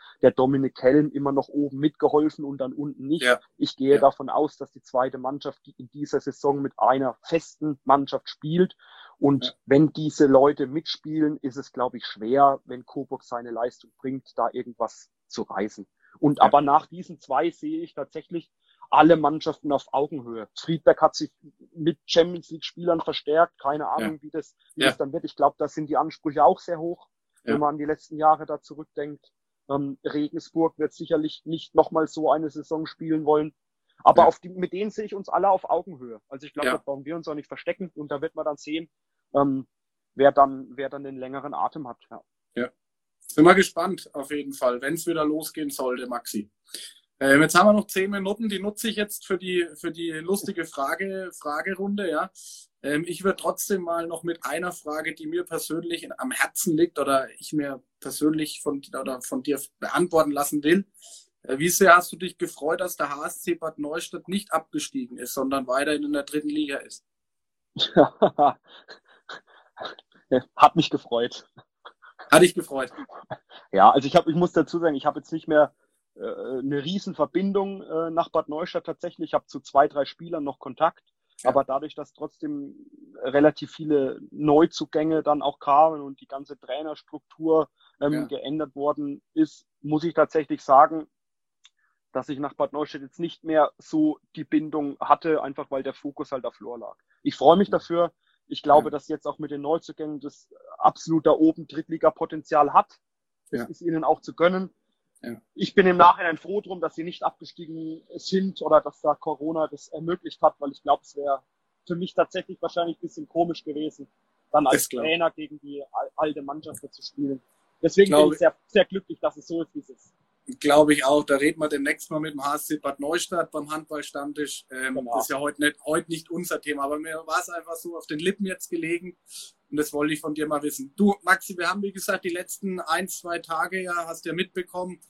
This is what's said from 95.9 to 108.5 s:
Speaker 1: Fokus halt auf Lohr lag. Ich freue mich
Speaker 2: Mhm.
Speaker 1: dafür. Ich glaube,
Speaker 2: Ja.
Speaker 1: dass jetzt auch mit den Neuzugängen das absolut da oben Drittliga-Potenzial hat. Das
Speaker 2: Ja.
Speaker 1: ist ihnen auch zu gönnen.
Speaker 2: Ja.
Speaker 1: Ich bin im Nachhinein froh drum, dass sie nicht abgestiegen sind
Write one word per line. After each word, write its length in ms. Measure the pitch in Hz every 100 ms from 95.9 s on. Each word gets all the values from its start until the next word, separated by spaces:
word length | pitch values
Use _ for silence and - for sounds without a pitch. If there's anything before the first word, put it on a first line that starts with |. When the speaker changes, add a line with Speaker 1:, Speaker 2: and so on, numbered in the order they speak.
Speaker 1:
Fokus 360 | - - - 139
halt 140 | 131
auf 160 | 117 -
Lohr 180 | 110 120
lag. 180 | 107 - _ _
Ich 120 | 143
freue 220 | - 135 180
mich 120 | 196
Speaker 2:
Mhm. 40 |
Speaker 1:
dafür. 400 | 170 - 170 170 - _ _ _
Ich 160 | 147
glaube, 240 | 147 147 151
Speaker 2:
Ja. 40 |
Speaker 1:
dass 180 | 147 -
jetzt 180 | 151 147
auch 120 | 139
mit 120 | 147
den 120 | 143
Neuzugängen 580 | 143 165 - 151 151 147
das 280 | 139 - _ _ - -
absolut 480 | - - - 160 156
da 60 |
oben 340 | 151 160 160 151
Drittliga-Potenzial 1080 | 143 - 160 160 - 160 156 - 151 147
hat. 280 | 175 - _ _ _ _ _ _
Das 120 | 120
Speaker 2:
Ja. 40 | 120
Speaker 1:
ist 140 | 165
ihnen 240 | 170 160
auch 160 | 139 156
zu 140 | -
gönnen. 380 | 139 175 185 190 - _ _ _ _
Speaker 2:
Ja. 180 | 123 117 _
Speaker 1:
Ich 200 | - 196
bin 120 | - 185
im 100 | 180
Nachhinein 400 | 170 180 175 156
froh 240 | 170 202
drum, 220 | 180 180
dass 120 | 160
sie 100 | -
nicht 180 | 170 -
abgestiegen 800 | 156 - 156 - 160 160 160 160 _ -
sind 440 | - 190 190